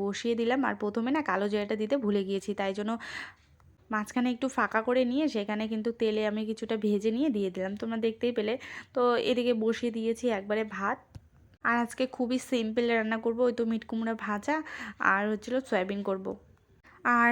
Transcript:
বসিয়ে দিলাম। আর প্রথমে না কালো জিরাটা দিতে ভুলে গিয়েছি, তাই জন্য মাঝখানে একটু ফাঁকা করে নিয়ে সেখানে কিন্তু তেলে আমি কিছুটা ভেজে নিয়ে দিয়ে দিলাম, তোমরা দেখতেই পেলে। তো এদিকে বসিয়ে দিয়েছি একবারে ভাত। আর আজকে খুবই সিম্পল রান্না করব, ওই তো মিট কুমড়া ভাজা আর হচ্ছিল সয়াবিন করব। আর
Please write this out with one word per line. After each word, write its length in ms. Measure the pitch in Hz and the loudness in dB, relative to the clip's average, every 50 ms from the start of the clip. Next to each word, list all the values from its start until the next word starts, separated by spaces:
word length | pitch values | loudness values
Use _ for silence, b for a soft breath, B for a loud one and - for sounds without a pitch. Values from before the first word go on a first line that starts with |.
বসিয়ে 340 | 196 202 202 - - 233 233 | -2 -4 -4 -2 -2 -2 0
দিলাম। 260 | 220 233 233 247 277 254 | 0 2 0 2 2 0
আর 100 | 220 208 | 0 -2
প্রথমে 360 | 202 208 208 208 233 226 254 | -2 -4 -4 -2 -2 -2 0
না 100 | 277 - | 0 0
কালো 240 | 196 - 185 190 202 208 | 0 0 0 0 0 0
জিরাটা 280 | 208 208 208 202 220 | 0 -2 -2 -2 -2
দিতে 180 | 208 214 208 277 | -2 0 0 0
ভুলে 260 | 285 233 208 202 202 190 | 0 2 2 0 0 0
গিয়েছি, 260 | 190 196 196 - - 202 | 0 -4 -4 -4 -4 -4
তাই 180 | - 196 196 190 | -2 -2 -4 -2
জন্য 180 | 208 208 220 233 226 B B B B B B B B B B B _ _ - _ _ _ - | -2 -2 -4 -4 -4 B B B B B B B B B B B _ _ -20 _ _ _ -4
মাঝখানে 380 | 220 214 208 - - 254 240 254 | -2 -2 -2 -2 0 0 2 2
একটু 160 | 247 233 269 262 | 0 0 -2 -2
ফাঁকা 320 | - 254 214 196 - 220 | 0 0 0 2 2 0
করে 200 | 220 247 247 262 254 | 2 4 4 4 4
নিয়ে 200 | 240 247 285 311 285 | 2 2 2 2 2
সেখানে 360 | - 220 202 208 208 208 220 214 | 0 0 -2 0 -2 -2 -2 -2
কিন্তু 220 | 226 220 214 233 | -2 -2 -2 -2
তেলে 300 | 233 - 226 220 214 214 214 | -2 0 0 2 2 2 0
আমি 160 | 214 208 214 214 | 0 0 -2 -2
কিছুটা 300 | 214 220 - 233 214 226 | -4 -4 -4 -4 -4 -2
ভেজে 340 | 214 214 208 208 202 202 226 | 0 2 2 2 4 2 2
নিয়ে 180 | 220 240 302 311 | 2 2 2 2
দিয়ে 200 | 220 208 196 190 | 2 2 0 -2
দিলাম, 220 | 180 185 185 190 202 | -2 -2 -4 -4 -4
তোমরা 220 | 208 226 226 226 226 | -6 -4 -4 -2 0
দেখতেই 340 | 220 226 220 226 - 247 | 0 0 0 0 -2 0
পেলে। 220 | 240 226 208 214 226 277 B B B B B B | 0 0 0 0 -2 -2 B B B B B B
তো 100 | - - 247 247 240 | 0 2 4 4 4
এদিকে 360 | - - - 247 247 240 247 240 | 4 4 2 2 2 4 2 2
বসিয়ে 380 | 220 220 226 226 - 240 240 | 2 2 0 0 0 0 -2
দিয়েছি 320 | 226 226 220 226 226 226 - 247 | -2 0 0 0 0 0 0 0
একবারে 320 | 220 196 196 202 208 220 220 | 0 0 0 -2 -2 -2 -2
ভাত। 340 | 214 196 196 196 208 262 - - _ - - _ - _ - - - - _ - | -4 -4 -4 -2 -2 -2 -4 -8 _ -20 -20 _ -20 _ -20 -20 -20 -14 _ 0
আর 120 | 233 233 | 2 2
আজকে 280 | 240 233 220 - - 254 | 2 2 0 0 -2 -2
খুবই 320 | 254 - - 247 233 254 247 - - | -2 0 -2 0 0 0 -2 0 0
সিম্পল 340 | 269 240 226 220 220 240 240 233 | 0 0 0 0 0 2 2 4
রান্না 280 | 233 226 220 220 226 220 | 2 2 2 2 0 0
করব, 200 | 220 233 226 233 | 0 -2 2 2
ওই 120 | 254 247 | 2 2
তো 100 | 233 240 233 | 2 2 0
মিট 180 | 226 226 214 - | 0 0 -2 -2
কুমড়া 280 | - 226 226 226 226 226 | -4 -4 -2 -2 -2 -2
ভাজা 420 | 220 - 214 208 208 208 - 294 311 311 B B B 247 220 208 B | -4 -2 -4 -4 -2 0 0 -2 -2 -2 B B B -12 -10 -6 B
আর 220 | - - 190 196 208 214 | 2 4 4 4 2 0
হচ্ছিল 260 | 214 208 - 233 247 262 | -2 -4 -4 -2 -2 -2
সয়াবিন 420 | 262 - 226 190 185 190 202 202 | -2 0 0 0 0 0 -4 -4
করব। 260 | 196 202 190 190 190 190 202 202 - - - _ _ _ _ _ _ B B B B | -2 -2 -4 -4 -4 -8 -8 -10 -12 -20 -20 _ _ _ _ _ _ B B B B
আর 260 | 247 240 240 233 240 | 2 4 6 6 4